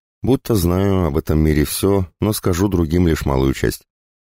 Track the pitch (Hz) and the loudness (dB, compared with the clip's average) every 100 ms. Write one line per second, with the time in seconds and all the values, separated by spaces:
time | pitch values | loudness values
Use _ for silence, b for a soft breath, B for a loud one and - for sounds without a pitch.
0 | _ _ 101 135 - 110 85 90 98 95 | _ _ -2 -2 0 0 0 0 0 0
1 | 85 73 - 78 78 76 71 - 98 101 | 0 -2 0 0 2 2 0 0 0 0
2 | 90 - 101 107 101 87 104 90 82 85 | -2 -4 -4 -2 -2 0 0 0 0 2
3 | 87 76 - 67 67 65 57 - _ _ | 2 0 0 0 0 0 -4 -6 _ _
4 | _ _ | _ _